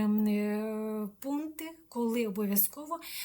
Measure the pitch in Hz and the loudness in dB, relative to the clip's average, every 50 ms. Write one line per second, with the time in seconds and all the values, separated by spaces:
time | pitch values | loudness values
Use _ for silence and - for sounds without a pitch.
0 | 214 214 208 214 214 208 208 208 208 208 208 214 214 220 220 214 214 220 214 214 | 4 4 4 4 4 4 4 4 2 2 0 0 -2 -2 -4 -4 -4 -4 -4 -4
1 | 214 196 208 - - 277 285 294 311 311 311 - 320 320 330 - - - - 240 | -4 -6 -6 -8 -6 -2 -2 -2 -2 -4 -6 -8 -10 -10 -10 -14 -16 -8 -4 -2
2 | 233 226 226 240 233 214 190 208 214 196 202 202 - - - 285 302 302 330 320 | 0 0 2 2 0 0 0 0 0 2 2 2 2 2 0 -6 -8 -6 -6 -6
3 | - - - - | -6 -8 -10 -8